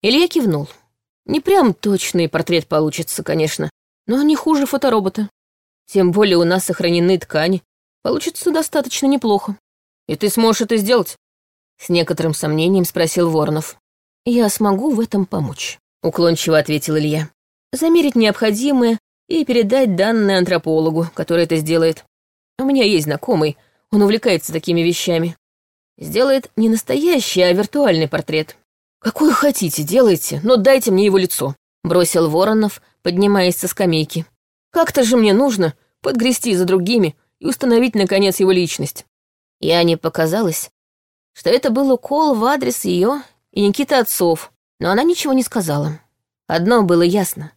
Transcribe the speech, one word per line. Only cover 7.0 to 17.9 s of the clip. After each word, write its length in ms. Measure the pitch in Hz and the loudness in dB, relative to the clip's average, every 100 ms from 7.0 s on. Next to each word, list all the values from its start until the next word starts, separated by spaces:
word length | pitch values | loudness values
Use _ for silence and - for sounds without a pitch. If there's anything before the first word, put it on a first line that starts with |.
| 175 185 | 2 0
ткани. 440 | - 156 165 185 _ _ _ _ | -2 -2 0 -2 _ _ _ _
Получится 500 | - 302 320 339 359 | -4 -4 -4 -4 -2
достаточно 560 | 320 311 302 262 - 269 | -2 -2 -4 -4 -2 0
неплохо". 500 | 277 233 202 - 202 _ _ _ _ - | 0 0 -2 -2 -12 _ _ _ _ -10
"И 80 | 151 | -4
ты 140 | 208 | -2
сможешь 320 | 214 226 214 | 2 2 2
это 160 | 220 226 | 0 -2
сделать?" 400 | 202 247 175 - _ _ _ _ _ _ | 2 0 0 -8 _ _ _ _ _ _
с 80 | - | -2
некоторым 440 | 175 165 170 160 | 0 0 -2 -2
сомнением 520 | 151 151 151 165 190 175 | -2 -4 0 0 0 0
спросил 440 | - 165 - 170 | -2 -2 0 0
Воронов. 460 | 160 147 151 156 - _ _ _ _ | 0 0 -2 -6 -16 _ _ _ _
"Я 260 | - 240 214 | -2 2 0
смогу 420 | - 214 196 277 | 0 0 0 0
в 80 | 226 | -2
этом 260 | 233 202 185 | -2 -2 -4
помочь", 540 | - 139 139 - - _ _ | -4 -6 -8 -12 -14 _ _
уклончиво 540 | - 170 170 165 - 156 | -6 0 0 0 0 0
ответил 400 | 147 151 - 156 | 0 -4 -2 -2
Илья. 320 | 151 151 156 _ _ _ _ | -2 -2 -6 _ _ _ _
"Замерить 420 | 254 330 | -4 2